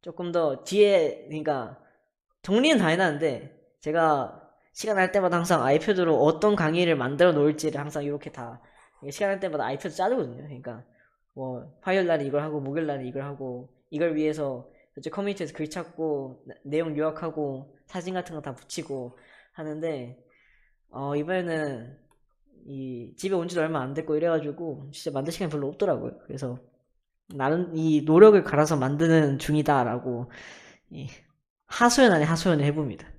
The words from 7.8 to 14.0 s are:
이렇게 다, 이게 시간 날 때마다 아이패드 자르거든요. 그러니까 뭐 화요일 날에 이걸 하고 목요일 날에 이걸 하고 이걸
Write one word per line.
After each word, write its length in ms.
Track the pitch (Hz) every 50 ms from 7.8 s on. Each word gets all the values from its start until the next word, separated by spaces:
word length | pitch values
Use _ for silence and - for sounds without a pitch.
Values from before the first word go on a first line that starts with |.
| 143 147 147 151 143
이렇게 280 | 143 143 143 - 156
다, 300 | - 135 120 117 120 123 _ _ _ - _ _ _ _
이게 100 | - 139
시간 200 | - - 208 196
날 80 | 196 190
때마다 260 | 196 180 151 147 113
아이패드 300 | 117 139 143 - 180 -
자르거든요. 480 | - 180 208 247 262 160 123 117 127 139
그러니까 400 | 147 139 123 - 123 113 117 131 _ _ _ _ _ _ _ _ _ _
뭐 420 | 139 131 131 127 120 - 147 _ _
화요일 240 | _ 185 185 190 185
날에 200 | 170 165 147 143
이걸 180 | 139 131 147 147
하고 160 | 156 151 151
목요일 240 | 135 135 139 165 160
날에 200 | 151 143 135 127
이걸 160 | 123 127 139 135
하고 500 | 143 143 135 135 131 123 123 127 - _ _ _ _
이걸 260 | - 151